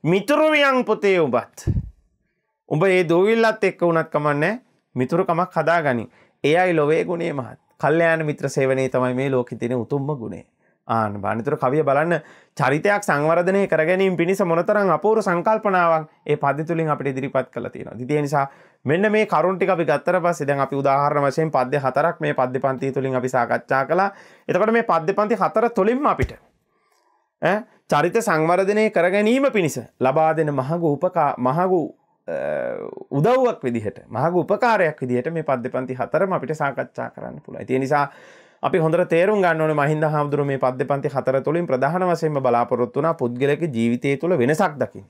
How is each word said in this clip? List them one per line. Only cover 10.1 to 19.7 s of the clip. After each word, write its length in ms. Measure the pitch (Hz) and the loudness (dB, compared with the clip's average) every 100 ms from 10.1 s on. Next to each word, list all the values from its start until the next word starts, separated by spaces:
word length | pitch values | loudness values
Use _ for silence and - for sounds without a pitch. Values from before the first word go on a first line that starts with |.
| 147 | -6
ගුණය. 220 | 107 92 - _ _ _ - | -8 -12 -16 _ _ _ -4
ආන්න 260 | 117 107 101 | -2 -2 -4
බලන්න. 200 | 98 107 | -4 -4
ඒතර 160 | 117 143 | -2 -2
කවිය 260 | 131 143 | 0 0
බලන්න 320 | 143 139 165 165 - - _ - | 2 2 2 -2 -4 -20 _ -2
චරිතයක් 460 | 131 147 196 202 | 0 0 0 0
සංවර්ධනය 640 | - 147 151 165 180 196 190 | 0 0 2 2 2 0 0
කර 140 | 156 156 | 0 2
ගැනීම 300 | 185 190 175 | 2 2 2
පිණිස 240 | 170 190 | 0 0
මොනතරම් 500 | 190 165 175 208 196 | 0 0 2 2 2
අපූර්ව 320 | 151 208 220 | 2 2 2
සංකල්පනාවක් 840 | 202 175 175 220 214 185 170 160 156 _ | 2 0 0 0 2 2 4 2 -2 _
ඒ 140 | - 147 | -4 0
පද්‍ය 280 | 143 139 | 0 -2
තුලින් 240 | 160 165 160 | -2 -2 -2
අපිට 180 | 147 135 | -2 -2
ඉදිරිපත් 440 | 131 135 - 123 | -4 -4 -4 -4
කරලා 200 | - 107 | -8 -10
තියෙනවද. 300 | - - 104 | -12 -14 -12
ඉතින් 160 | 123 147 | -4 -2
ඒ 60 | |
නිසා 240 | 147 147 139 - - _ | 0 -2 -2 -8 -20 _
මෙන්න 260 | 131 160 208 | -2 0 2
මේ 160 | 208 208 | 2 2
කරුණ 300 | 165 175 190 | 2 0 0
ටික 140 | 185 | 0